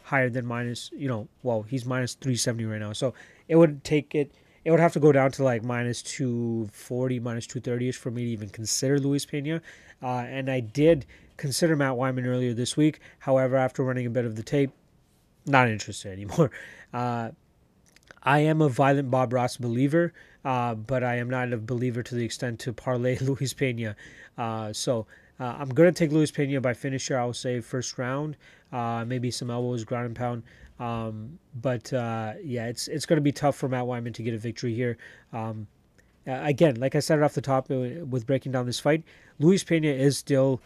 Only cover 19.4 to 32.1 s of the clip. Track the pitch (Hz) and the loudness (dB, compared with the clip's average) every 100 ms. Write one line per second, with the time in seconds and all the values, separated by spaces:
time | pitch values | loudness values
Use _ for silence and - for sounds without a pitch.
19.4 | 123 - 120 117 139 165 170 - - _ | -2 -2 -2 0 2 2 0 -4 -20 _
20.4 | 139 127 120 110 107 131 123 123 123 127 | -4 -2 -2 -4 -4 -2 0 -2 -2 -2
21.4 | 123 120 110 123 127 117 113 120 113 - | -2 -4 -4 -2 -2 -2 -6 -4 -4 -4
22.4 | 127 117 - 110 - 123 123 127 131 135 | -6 -6 -8 -6 -4 -2 0 0 -2 -2
23.4 | 127 - 135 117 113 101 - - - - | -4 -2 -2 -2 -6 -8 -16 -20 -18 -8
24.4 | 113 110 107 107 - 117 107 - _ - | -6 -4 -6 -6 -2 -2 -4 -14 _ -10
25.4 | 127 - 139 127 175 160 165 156 151 - | -8 -6 -4 4 4 6 2 2 2 0
26.4 | 139 139 123 117 139 135 - 135 123 120 | -2 0 -2 -2 -4 -6 -4 -2 -2 -4
27.4 | 131 123 117 131 120 - 123 135 151 147 | -4 -4 -4 -6 -6 -6 -4 -4 -6 -8
28.4 | - - - 127 117 117 117 127 123 - | -16 -20 -12 -6 -4 -4 -4 -4 -4 -4
29.4 | 123 120 123 123 110 120 120 113 123 120 | -6 -4 -2 -4 -4 -4 -6 -4 -4 -6
30.4 | 113 - - - 120 117 113 110 110 175 | -10 -20 -20 -10 -6 -4 -6 -8 -12 -16
31.4 | _ 123 135 120 - 131 117 | _ -6 -4 -4 -4 -4 -2